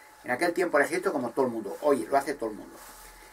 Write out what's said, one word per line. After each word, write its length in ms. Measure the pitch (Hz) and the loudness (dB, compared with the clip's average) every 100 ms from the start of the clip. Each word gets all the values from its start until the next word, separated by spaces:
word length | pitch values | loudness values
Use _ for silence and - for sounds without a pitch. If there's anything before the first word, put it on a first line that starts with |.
| - - | -20 -10
En 60 | 120 | -4
aquel 220 | 123 175 | 0 0
tiempo 260 | 175 175 147 | 2 2 4
en 60 | 139 | 2
Egipto, 260 | 180 190 | 0 0
como 180 | 151 120 | -2 -2
todo 160 | 139 123 | 0 0
el 60 | |
mundo, 240 | 113 98 - | 0 -8 0
hoy 240 | 147 127 107 | 2 2 2
lo 100 | 139 | 0
hace 180 | 151 | 0
todo 160 | - 110 | -4 -6
el 60 | 98 | -6
mundo. 200 | - - - - - - - | -14 -18 -20 -20 -20 -20 -20